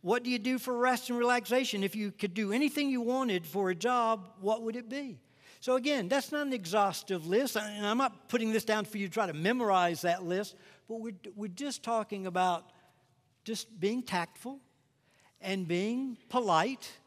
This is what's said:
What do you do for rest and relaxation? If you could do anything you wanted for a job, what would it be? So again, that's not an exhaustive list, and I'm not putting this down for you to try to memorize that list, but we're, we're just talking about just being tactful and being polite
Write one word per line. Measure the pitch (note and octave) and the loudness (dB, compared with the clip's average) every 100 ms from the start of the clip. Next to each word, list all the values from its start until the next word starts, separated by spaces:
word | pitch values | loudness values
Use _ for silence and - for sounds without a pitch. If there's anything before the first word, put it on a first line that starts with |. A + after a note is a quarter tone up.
What | - A#3+ | 2 0
do | A#3+ | 2
you | B3 | -2
do | G#3+ B3+ | 0 0
for | B3+ A#3+ | 0 2
rest | B3 B3 - | 2 2 0
and | A#3+ | 0
relaxation? | A#3+ B3 - B3 C4 G#3 | 2 2 2 0 2 0
If | G3 A3 | -2 -2
you | G#3 | -6
could | F#3+ G#3 | -4 -4
do | F3+ G#3 | -2 0
anything | A3 D4 D4 C#4+ | 2 0 0 0
you | B3+ | 0
wanted | A#3 B3+ B3+ F#3 D#3+ | 0 0 0 0 -2
for | F#3 F#3+ | -2 0
a | F3 | 0
job, | A3 B3 A3+ A3 F3+ - | 2 2 2 0 -4 -6
what | G3 A3 | -2 -2
would | A3+ A3+ | -2 -6
it | A#3 | -6
be? | C4 C#4 D#3 _ _ - - | -8 -8 -12 _ _ -20 -10
So | - B3+ | 0 2
again, | B3+ C#4+ F3+ | 4 0 2
that's | C#4 - | 0 0
not | D4 C#4+ | -4 -2
an | |
exhaustive | B3+ E3+ G#3 G3+ E3+ - F#3 D#3+ | -4 0 2 2 0 -4 -4 0
list, | G3+ C#4 G#3+ | 2 2 -2
and | G#3 G#3 G#3 | -4 -4 0
I'm | A3+ | 2
not | C4 - - | 0 -2 -2
putting | A#3+ A3+ | 0 2
this | A3 | 0
down | - G#3+ G#3 | 2 0 0
for | G#3 | -4
you | G3 | -4
to | |
try | G#3 G3 | -2 -2
to | |
memorize | D3+ F3 B3 A3 F#3+ F3 E3 | 0 0 2 4 6 4 2
that | F3 F3 | 0 0
list, | F3 F3+ G#3 - - - _ | 0 -2 -4 -10 -20 -20 _
but | A3+ | -8
we're, | A3+ F#3+ G#3 G3+ | -8 -12 -14 -10
we're | G#3 | -10
just | F3+ C#4+ A#3+ | -6 -8 -6
talking | - A3+ G#3+ G3+ F#3+ | -2 -2 -2 -4 -2
about | F3+ F3+ E3+ - - _ _ _ _ _ _ | 2 2 2 -4 -20 _ _ _ _ _ _
just | - A3 - A3 | -10 -8 -8 -2
being | F#3+ A#3+ | 0 0
tactful | A#3+ F#3 E3+ - A#3+ C#4 _ _ _ _ _ _ _ _ | -2 -2 -2 -8 -14 -14 _ _ _ _ _ _ _ _
and | F#3+ G3 F3 | -4 -2 0
being | F3 G#3 A#3+ C4+ A3+ - | 0 2 0 -4 -8 -2
polite | B3 A3 D#3+ G3 C4+ - - | 0 4 4 4 -2 -12 -18